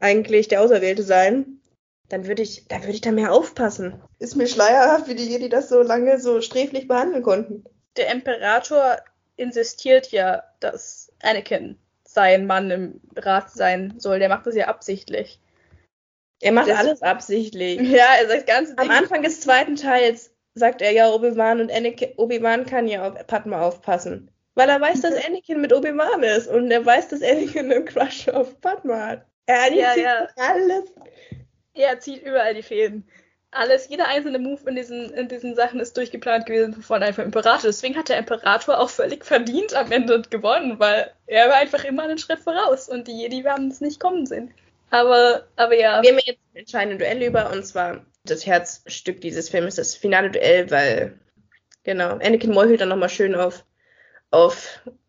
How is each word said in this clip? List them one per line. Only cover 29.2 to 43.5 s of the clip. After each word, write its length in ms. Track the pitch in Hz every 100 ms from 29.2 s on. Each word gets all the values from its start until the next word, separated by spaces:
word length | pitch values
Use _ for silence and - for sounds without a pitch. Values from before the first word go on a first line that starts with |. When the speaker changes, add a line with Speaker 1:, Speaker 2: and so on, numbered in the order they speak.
| _ _ -
Speaker 1:
Er 260 | 247 262
Speaker 2:
Ja, 220 | 339 480
Speaker 1:
zieht 80 | 349
Speaker 2:
ja. 260 | 285 247 - -
Speaker 1:
alles. 560 | 262 370 370 381 381 _ - _ - - - _ _
Speaker 2:
Er 260 | 294 269 247
zieht 220 | - 269
überall 320 | 277 262 220
die 80 | 214
Fäden. 460 | 220 214 214 214 - _ _ _ _
Alles, 380 | 269 240 262 -
jeder 200 | 294 311
einzelne 300 | 285 294 262
Move 240 | 254 285 269
in 80 | 254
diesen, 340 | 240 240 233
in 160 | - 247
diesen 260 | 247 247
Sachen 240 | 240 240 247
ist 160 | 240 -
durchgeplant 500 | 240 233 247 226 226
gewesen 360 | 226 220 220
von 200 | - 214
einem 160 | 208 202
Imperator. 440 | 214 220 226 269 220
Deswegen 280 | 208 262 311
hat 120 | 320
der 100 | 233
Imperator 600 | 226 233 - 220 - 262
auch 100 | 247
völlig 340 | - 202 -
verdient 500 | - 269 233 277 427
am 180 | 269 240
Ende 300 | 240 233 233
gewonnen, 560 | 226 220 202 302 269 214
weil 340 | 208 214 - - -
er 220 | 214 240
war 80 | 277
einfach 280 | 285 285
immer 180 | 277 269
einen 140 | 311 311
Schritt 220 | - 320
voraus 480 | - 339 403 262 -
und 200 | 247 233
die 40 |
Jedi 300 | 226 233 254
haben 260 | 269